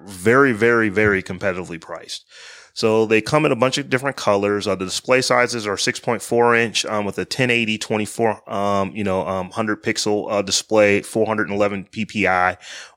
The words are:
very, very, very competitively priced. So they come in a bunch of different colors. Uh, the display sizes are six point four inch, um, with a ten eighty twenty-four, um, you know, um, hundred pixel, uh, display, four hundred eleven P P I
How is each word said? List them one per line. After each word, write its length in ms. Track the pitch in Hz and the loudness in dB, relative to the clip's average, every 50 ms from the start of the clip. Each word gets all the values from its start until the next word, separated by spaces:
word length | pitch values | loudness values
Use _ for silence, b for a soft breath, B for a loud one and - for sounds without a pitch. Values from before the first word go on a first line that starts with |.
| 82 | -6
very, 460 | 98 98 90 90 110 120 135 139 135 | -16 -10 0 2 4 6 6 6 4
very, 380 | 113 101 113 117 120 117 113 107 | 4 2 4 4 4 4 2 0
very 340 | 92 107 107 104 101 95 90 | 2 2 2 2 2 0 -2
competitively 580 | - 95 85 104 98 90 92 87 85 85 82 | -6 -8 -4 -4 -4 -4 -4 -6 -10 -12 -14
priced. 460 | - - 85 80 85 - - - - B B B B B B B B B B | -14 -14 -14 -14 -14 -14 -14 -16 -16 B B B B B B B B B B
So 300 | - 117 110 110 113 110 | -2 0 2 4 2 4
they 140 | 107 110 110 | 4 2 2
come 260 | 107 - 151 151 156 | 2 2 2 2 2
in 60 | 147 | 2
a 60 | 131 | 2
bunch 200 | 110 127 131 131 | 2 2 0 0
of 120 | 143 139 - | -2 -2 -2
different 260 | 131 123 135 139 127 | -2 -2 -2 -4 -6
colors. 500 | - - 104 101 101 101 104 104 101 92 | -2 0 2 2 4 2 2 0 0 0
Uh, 100 | 104 95 | -2 -2
the 100 | 92 95 | -2 -4
display 360 | 92 - - - - 127 127 | -6 -6 -4 0 2 2 2
sizes 460 | 127 - 127 120 123 117 120 117 104 | 4 4 2 2 2 2 -2 -4 -4
are 80 | 104 98 | -4 -4
six 240 | - - 127 123 - | -2 -2 -4 -4 -4
point 220 | - 131 120 98 | -4 -4 -4 -4
four 340 | - - 127 117 120 120 117 | -2 0 2 4 6 6 4
inch, 300 | 117 117 110 95 - - | 4 2 0 -2 -4 -4
um, 180 | - 107 104 101 | -2 -4 -4 -4
with 140 | 98 - | -4 -4
a 80 | - 92 | -6 -6
ten 240 | - - - 131 123 | -6 -2 -2 0 0
eighty 280 | 120 117 113 110 107 | 0 0 0 -2 -4
twenty-four, 720 | 107 - - 110 107 107 - - - 117 110 104 - _ - | -4 -4 -4 -2 -2 -2 -4 -4 -2 -2 -2 -2 -4 _ -8
um, 460 | 117 98 101 101 101 98 98 95 - | -6 -2 -2 0 0 0 -2 -2 -4
you 80 | 110 101 | -4 -4
know, 240 | 98 92 95 82 | -2 -2 -2 -2
um, 220 | 90 95 95 92 92 | -2 -4 -4 -6 -6
hundred 340 | - 113 110 110 107 104 - | -6 -4 -4 -4 -4 -4 -4
pixel, 480 | 117 104 - - 107 104 104 82 - | -4 -4 -2 -2 -2 -2 -2 -2 -2
uh, 100 | 107 101 | -2 -2
display, 600 | 98 95 - - - - 110 107 104 101 101 101 | -2 -2 -4 -4 -2 2 4 4 6 6 4 2
four 240 | - - - 113 107 | 0 -2 -2 -2 0
hundred 240 | 104 110 107 104 82 | 0 0 -2 -4 -2
eleven 340 | 101 101 104 101 101 98 90 | -2 0 0 0 -2 -6 -10
P 220 | - - 113 107 | -10 -10 -10 -8
P 200 | - - 107 95 | -6 -2 -2 0
I 320 | 92 92 90 90 92 90 B B B B B B B B | 2 2 2 0 0 -2 B B B B B B B B